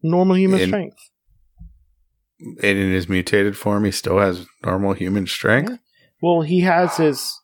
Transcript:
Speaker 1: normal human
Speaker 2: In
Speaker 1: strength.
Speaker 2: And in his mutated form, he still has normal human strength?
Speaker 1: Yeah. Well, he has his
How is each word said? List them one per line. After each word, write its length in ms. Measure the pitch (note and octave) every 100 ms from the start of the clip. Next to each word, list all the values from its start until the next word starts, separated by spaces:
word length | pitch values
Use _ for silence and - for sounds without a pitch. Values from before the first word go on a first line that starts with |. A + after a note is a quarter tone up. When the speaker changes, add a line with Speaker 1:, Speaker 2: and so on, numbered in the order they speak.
Speaker 1:
normal 340 | D#3+ F3+ F#3 F#3
human 240 | F#3+ F#3+
Speaker 2:
In 80 | F#3
Speaker 1:
strength. 280 | G#3 F3+ _ - _ _ _ _ _ - _ _ _ _ _ _ _
Speaker 2:
And 180 | A2 - G#2 G2
in 120 | F#2+
his 160 | F#2 F2
mutated 480 | F#2+ F2 G#2 G2+ G2
form, 280 | G#2 G#2
he 60 | G#2
still 260 | - - F#2+
has 260 | G2 F2+ F2+ _
normal 280 | - F#2 G2
human 320 | G2 F#2 G2+ F2+
strength? 420 | - - A#2+ F#3
Speaker 1:
Yeah. 60 | B3 _ _ _ _
Well, 220 | F3 E3+
he 180 | D#3 F3+
has 340 | F3+ E3+ F3+ -
his 340 | D#3+ C3 - -